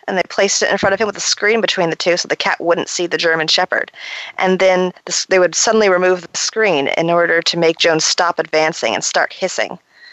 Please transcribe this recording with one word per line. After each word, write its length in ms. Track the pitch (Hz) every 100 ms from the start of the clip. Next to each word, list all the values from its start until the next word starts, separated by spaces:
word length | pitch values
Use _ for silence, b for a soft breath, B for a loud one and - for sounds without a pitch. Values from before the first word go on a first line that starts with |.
| -
and 120 | 190
they 40 | -
placed 320 | - 202 -
it 100 | 196
in 60 | 196
front 160 | 202
of 80 | 190
him 60 | 220
with 100 | -
a 40 |
screen 420 | - - 208 226
between 260 | 190 - 170
the 80 | 160
two 220 | 180 175
so 100 | 180
the 80 | 175
cat 240 | 196 165
wouldn't 300 | 170 170 -
see 160 | - 175
the 100 | 165
German 300 | 170 160 156
Shepherd. 440 | - 185 - - B B B B -
And 220 | 185 185
then 340 | 190 185 185 - -
this, 180 | - -
they 120 | 185
would 160 | 180
suddenly 340 | 165 - 220 208
remove 420 | 180 185 180 -
the 60 | -
screen 520 | - - 214 151 139
in 200 | - 165
order 320 | 170 170 165
to 160 | 170 170
make 220 | 165 165
Jones 260 | 170 156
stop 340 | - - 175 170
advancing 560 | 156 156 156 170 113
and 80 | 98
start 300 | - 185 147
hissing. 460 | - 185 - 107 - B B B